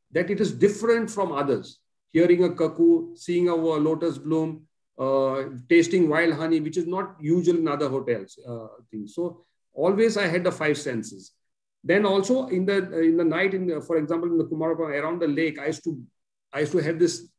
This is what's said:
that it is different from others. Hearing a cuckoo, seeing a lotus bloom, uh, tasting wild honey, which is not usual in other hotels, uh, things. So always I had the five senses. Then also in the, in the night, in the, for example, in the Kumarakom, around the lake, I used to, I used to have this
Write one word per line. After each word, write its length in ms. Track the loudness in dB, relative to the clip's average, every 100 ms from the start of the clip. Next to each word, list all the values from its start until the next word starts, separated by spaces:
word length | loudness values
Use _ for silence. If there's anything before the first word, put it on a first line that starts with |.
| _
that 180 | -2 -2
it 100 | 0
is 120 | -2
different 580 | 2 2 2 2 2 0
from 220 | -2 -2
others. 460 | -2 0 -2 -4 -20 _ _ _
Hearing 300 | 2 4 6
a 100 | 4
cuckoo, 640 | 0 -2 4 4 4 0
seeing 340 | -10 -4 0 2
a 60 |
lotus 640 | 2 0 2 0 0 -2 -4
bloom, 440 | -2 0 0 -6 -16 _ _ -6
uh, 460 | 0 0 0 -2 -6 -12 4
tasting 400 | 4 6 2 2
wild 260 | 4 2
honey, 260 | 0 0 -2
which 160 | -2 -4
is 100 | -4
not 300 | -6 -8 -8
usual 360 | 0 2 2 2
in 120 | 0
other 200 | -2 -2
hotels, 480 | -2 -2 -4 -6 -16 -14
uh, 180 | -14 -14 -20 _
things. 240 | -14 -10
So 300 | -8 -8 -8 _ _ _
always 440 | -2 0 2 2 2
I 100 | 0
had 160 | 0
the 80 | -2
five 260 | -2 -2 -2
senses. 560 | -4 -6 -8 -14 -20 _ _ _ _ _
Then 200 | 0 2
also 440 | 4 2 2 0 0
in 180 | -2 0
the, 320 | 0 -2 0
in 160 | 2 4
the 80 |
night, 300 | 2 2 0
in 120 | -2 -4
the, 140 | -4
for 160 | -2 -2
example, 320 | 0 -2 0
in 100 | -2
the 60 |
Kumarakom, 460 | -2 -2 -2 -2 -2
around 300 | -4 -4 -2
the 80 | -2
lake, 300 | 0 -2 -4
I 80 | -6
used 180 | -6
to, 160 | -8 -10 -14 _ _ _ _
I 80 | -4
used 120 | -2
to 60 | 0
have 200 | 0 2
this 300 | 0 0 -12